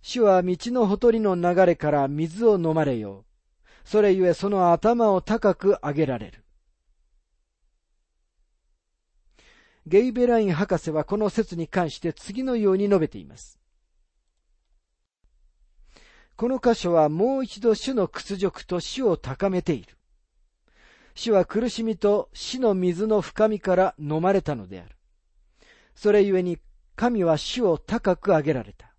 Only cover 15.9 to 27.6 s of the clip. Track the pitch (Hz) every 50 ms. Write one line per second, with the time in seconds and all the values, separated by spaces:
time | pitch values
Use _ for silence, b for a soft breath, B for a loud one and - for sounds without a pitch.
15.9 | b b b b b b b b b - 214 247 262 254 - 247 233 - - 175
16.9 | 170 165 156 151 151 165 202 254 269 269 269 - - 202 202 233 214 - - 262
17.9 | 269 233 185 156 - - - - 196 185 196 185 - - - - 180 175 - -
18.9 | - 262 269 214 170 - - 127 131 - 196 196 185 180 165 - 156 117 87 _
19.9 | _ _ _ _ _ _ _ _ _ _ _ _ _ _ _ b b b b b
20.9 | b b b b b - - 233 214 190 175 - - 214 226 240 - - 226 226
21.9 | 220 - - 202 202 208 - _ - - - - - 254 262 226 196 190 180 180
22.9 | 170 170 214 220 214 208 - - - - 214 220 220 202 - 190 180 180 190 180
23.9 | - - 151 147 151 160 170 185 196 190 - - 143 117 98 92 98 92 85 -
24.9 | - _ _ _ _ _ _ _ _ _ _ _ b b b b b b b b
25.9 | b _ - 208 202 208 196 202 190 185 180 180 170 - _ - _ _ _ _
26.9 | _ - 220 247 247 214 175 165 160 147 - - - 247